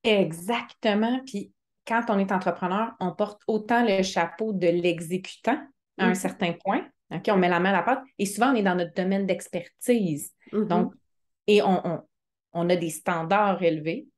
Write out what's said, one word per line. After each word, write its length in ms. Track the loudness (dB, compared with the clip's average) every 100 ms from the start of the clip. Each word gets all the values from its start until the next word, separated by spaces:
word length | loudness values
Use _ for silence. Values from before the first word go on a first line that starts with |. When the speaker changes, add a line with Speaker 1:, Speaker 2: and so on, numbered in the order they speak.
Speaker 1:
Exactement. 1160 | 4 2 2 -2 -4 -6 -6 -4 0 2 0 -2 -6
Puis 280 | -12 -12 _ _ _ -2
quand 180 | -2 0
on 100 | 0
est 120 | 2
entrepreneur, 640 | 0 0 -2 -2 -2 -4 -4
on 120 | -6
porte 300 | -4 -6 -4 -4
autant 360 | -4 0 2 4
le 180 | 2
chapeau 500 | 0 0 -2 -2 -4
de 140 | 0 2
l'exécutant 880 | 2 0 -2 -4 -6 -8 -6 -2 -2 -6 _ _ 0
à 80 | 0
un 40 |
Speaker 2:
Mhm. 60 | 0
Speaker 1:
certain 380 | -4 -4 -4
point, 340 | -4 -4 -4 -4 _ _
Ok, 140 | -6 0
on 100 | 2
met 120 | 4
la 100 | 4
main 120 | 2
à 20 |
la 100 | 2
pâte. 200 | 0 -2 -4 -6
Et 60 | -4
souvent, 260 | 0 2
on 40 | 4
est 80 |
dans 120 | 2 0
notre 180 | -2
domaine 320 | -2 -2 0 0
d'expertise. 1080 | -4 -4 -10 -10 _ 0 2 2 -2 -8 _ -6
Speaker 2:
Mhm. 140 | -4 2
Speaker 1:
Donc, 260 | 2 0 -6 _ _ _ _ 4
et 140 | 4
on, 240 | 4 2 0
on, 160 | -6 -8 _ _ _ _
on 160 | -4 2
a 60 | 2
des 140 | 0
standards 720 | -4 -4 -4 0 2 2 2
élevés 460 | 0 0 -4 -6 -10